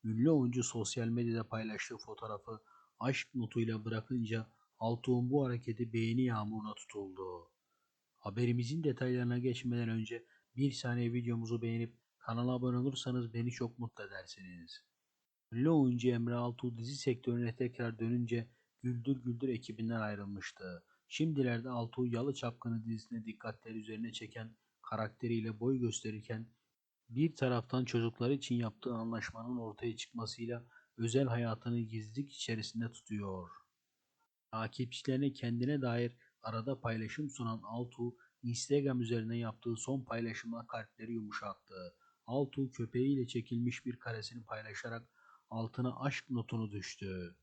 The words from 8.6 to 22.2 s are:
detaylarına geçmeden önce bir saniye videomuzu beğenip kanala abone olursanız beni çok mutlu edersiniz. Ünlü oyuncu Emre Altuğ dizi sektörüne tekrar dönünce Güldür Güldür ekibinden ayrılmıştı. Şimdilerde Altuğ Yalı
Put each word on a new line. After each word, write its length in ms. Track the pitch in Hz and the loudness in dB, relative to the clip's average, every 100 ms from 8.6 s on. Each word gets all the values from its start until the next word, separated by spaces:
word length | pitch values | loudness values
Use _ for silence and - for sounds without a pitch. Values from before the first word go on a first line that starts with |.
| 120 160 | 0 0
detaylarına 560 | 151 127 127 123 120 123 | 0 2 2 2 2 2
geçmeden 500 | 127 123 127 117 117 | 0 0 0 0 0
önce 360 | 113 110 117 - - _ 123 | 0 -2 -6 -10 -20 _ 0
bir 160 | 139 | 0
saniye 420 | 123 123 120 117 | 2 0 2 2
videomuzu 480 | 123 117 117 113 117 | 2 0 0 0 0
beğenip 360 | 117 113 117 - _ _ | 0 0 -2 -6 _ _
kanala 340 | - 113 123 | -4 0 2
abone 260 | 123 127 123 | 2 2 2
olursanız 560 | 135 135 131 123 117 | 2 0 0 0 0
beni 180 | 117 120 | 0 0
çok 280 | 120 117 117 | 0 -4 -2
mutlu 240 | 117 - | -8 -6
edersiniz. 800 | 98 95 - - 92 90 82 - _ _ _ _ _ _ _ | -10 -10 -12 -14 -14 -14 -16 -18 _ _ _ _ _ _ _
Ünlü 180 | 117 147 | 2 6
oyuncu 400 | 160 131 120 123 | 8 8 6 4
Emre 260 | 120 117 120 | 4 2 2
Altuğ 420 | 120 120 123 113 | 0 0 -4 -2
dizi 180 | 117 139 | -6 -2
sektörüne 600 | - 123 - 120 117 - | 0 0 0 2 0 0
tekrar 440 | 123 - 117 113 | -2 0 -4 0
dönünce 500 | 113 123 120 120 117 _ _ _ | 0 2 2 0 -2 _ _ _
Güldür 420 | 123 120 120 131 | -4 -2 0 0
Güldür 260 | 123 117 135 | 0 -2 0
ekibinden 500 | 113 - 110 113 117 | -2 -4 -4 -2 0
ayrılmıştı. 840 | 107 101 101 98 - - 92 87 _ _ _ | -2 -4 -6 -6 -8 -10 -10 -10 _ _ _
Şimdilerde 600 | - 160 143 127 117 127 | 0 2 4 4 2 0
Altuğ 360 | 123 117 - 123 | -2 -2 0 0
Yalı 280 | 117 | 2